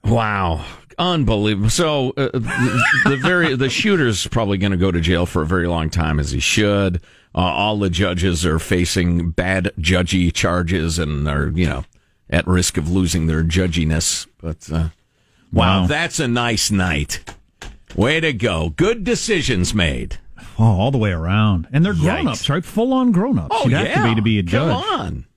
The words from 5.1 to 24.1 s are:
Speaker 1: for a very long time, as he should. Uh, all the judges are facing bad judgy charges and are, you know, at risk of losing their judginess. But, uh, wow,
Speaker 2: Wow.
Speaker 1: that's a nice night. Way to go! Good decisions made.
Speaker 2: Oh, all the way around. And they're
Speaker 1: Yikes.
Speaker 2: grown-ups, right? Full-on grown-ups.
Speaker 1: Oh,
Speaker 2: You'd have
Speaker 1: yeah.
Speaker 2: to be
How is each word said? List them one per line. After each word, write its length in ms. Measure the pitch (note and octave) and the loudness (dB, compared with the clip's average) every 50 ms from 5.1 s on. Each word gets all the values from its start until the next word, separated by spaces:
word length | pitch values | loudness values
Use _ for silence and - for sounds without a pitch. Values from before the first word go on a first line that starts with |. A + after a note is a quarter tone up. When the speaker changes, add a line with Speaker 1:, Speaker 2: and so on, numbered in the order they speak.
| F#2 E2+ F2 | 2 2 0
Speaker 1:
for 160 | F2+ - F2 | 0 0 -2
a 40 | D2+ | 0
very 220 | D#2 F#2 F2+ F2 | 0 0 0 0
long 220 | F2 E2+ E2 D#2+ D#2 | 0 -2 -2 -2 -2
time, 300 | - E2 D#2+ D#2 D#2 D2+ | -2 -2 0 0 0 0
as 120 | C#2+ C#2+ | 0 -2
he 80 | C2+ B1+ | -2 -2
should. 580 | - - - A2 G#2+ G2+ G2+ G2+ G2 F#2+ F2+ F2 - _ - _ _ _ - | -2 0 2 2 2 2 2 2 0 0 -2 -4 -6 _ -20 _ _ _ -2
Uh, 60 | - | 0
all 380 | F2+ F#2 A#1+ C#2 G2+ G#2+ G#2+ | 0 0 0 0 0 0 0
the 120 | G#2 G2+ F#2+ | 0 0 0
judges 560 | E2+ E2+ G2+ F2+ F2+ F2 F2+ G2 E2+ D2+ E2+ | 0 0 0 0 0 0 0 0 0 0 0
are 140 | E2 D#2 E2 | 0 0 0
facing 720 | - - G2+ F2+ F2+ - - G2 F2 F2 F2 F2 E2+ E2+ | 0 0 0 0 0 0 0 0 2 2 2 0 0 -2
bad 400 | D#2+ - F2+ F#2 F#2+ F#2+ F2 - - - | -2 -2 -2 0 -2 -2 -2 -4 -4 -2
judgy 540 | D#2+ D#2+ F#2+ F2+ F2+ E2+ F#2+ F#2 F2 E2+ - | 0 2 2 2 0 0 2 2 2 2 0
charges 680 | - - F2 F2 F2+ F2 D#2+ F#2+ F2 D#2 E2+ D#2 E2+ | 0 0 0 0 0 0 0 0 0 0 -2 -2 -2
and 300 | E2 D2 D2+ C#2+ D2 D2+ | -4 -4 -2 -2 -2 -2
are, 180 | C#2+ D2 C#2+ D2 | -2 -2 -2 -2
you 160 | D2+ E2+ F2 | 0 0 0
know, 200 | D2 C2+ C2 B1+ _ _ _ _ _ _ _ _ - | 0 -2 -4 -8 _ _ _ _ _ _ _ _ -2
at 160 | - E2 D#2 | -2 -2 0
risk 320 | - F#2 F2+ E2+ - - | 2 2 2 2 0 -2
of 140 | F2+ D2+ D#2+ | -4 -2 0
losing 360 | F2+ F#2+ F#2 E2+ D#2+ F2+ D#2+ | 0 0 0 0 0 0 0
their 140 | D#2+ D#2 D#2 D#2+ | 0 0 0 0
judginess. 840 | E2 D#2+ F#2+ F#2 F2+ D#2+ F2 D#2+ D#2 D#2 D#2 D2+ - - - - _ _ _ | 0 2 0 0 0 0 0 0 0 0 0 0 -2 -4 -4 -8 _ _ _
But, 280 | - E2 D#2 - - - | -10 -10 -10 -10 -10 -6
uh, 200 | D2+ E2 D#2+ D#2+ - _ _ _ _ _ _ _ _ _ _ _ - | -2 -2 -2 -2 -4 _ _ _ _ _ _ _ _ _ _ _ 0
wow, 280 | - - F2+ F#2+ F#2+ F2+ | 2 2 4 2 2 2
Speaker 2:
Wow. 40 | |
Speaker 1:
that's 320 | F2+ D3 D3+ E3+ D#3+ - - | 2 0 0 -2 -4 -4 -2
a 80 | D3+ | -2
nice 440 | B2 A#2 A#2+ A#2+ A#2+ A2+ G2 - - | 0 0 0 0 0 0 -2 0 0
night. 520 | G#2 G2 F#2 F2+ D2+ C#2+ D2 - - - - - - - _ _ _ _ - - - - - _ - | 0 0 0 0 0 -2 -4 -4 -6 -10 -10 -16 -20 -20 _ _ _ _ -18 -18 -18 -20 -20 _ -2
Way 240 | - G2+ C3 D#3 E3 | 0 2 2 2 2
to 140 | E3 D#3 C3+ | 0 -2 -2
go! 380 | G2 A2+ A2+ F2+ D#2+ D#2+ E2+ | 0 -2 -2 0 0 -2 -4
Good 320 | D2+ - D#3+ G#3 A#3 A#3 F3+ | 0 2 2 2 2 0 -2
decisions 680 | A#3+ A#3 - - - G#3+ E3+ - - A#2+ F2+ F2+ D#2+ - | -2 -2 -2 0 -2 -2 0 0 0 0 0 0 0 0
made. 440 | G#2 F2 D#2 C2 A#1+ A#1+ - - - - - - - - - - - | 0 0 0 0 -4 -6 -8 -10 -12 -12 -18 -20 -18 -18 -12 0 2
Speaker 2:
Oh, 60 | A2+ | 4
all 260 | A#2 G2+ F2 G2+ C3+ | 4 4 4 2 0
the 60 | C#3 | 0
way 140 | B2 A2 G2+ | 0 0 0
around. 560 | F2+ E2 D#2+ E2+ G2 G#2+ G#2+ G#2+ G2 E2+ D#2+ - | -2 -2 -2 0 2 2 4 2 2 0 -2 -2
And 140 | B2 C#3+ E3+ | 0 0 2
they're 80 | G3+ G3+ | 2 2
Speaker 1:
Yikes. 80 | D#3+ | 0
Speaker 2:
grown-ups, 480 | D3+ E3+ - - - - A#2 - - - | 0 0 0 0 -2 -2 -4 -2 -2 -2
right? 160 | C#3+ F3+ - | -2 -2 -4
Full-on 460 | - - G#3+ A3+ C4 C4 C4 B3+ B3 G#3 | -4 -2 0 0 2 2 2 2 4 2
grown-ups. 420 | F3 G#3 C4+ B3+ G#3 D#3 C3+ - | 2 2 2 0 -2 0 0 -2
Speaker 1:
Oh, 60 | - - | 0 2
Speaker 2:
You'd 80 | A#2 B2+ | 2 2
have 100 | D#3 - | 2 0
Speaker 1:
yeah. 80 | - - | 0 0
Speaker 2:
to 140 | G4 G#4+ | 2 2
be 60 | - | 2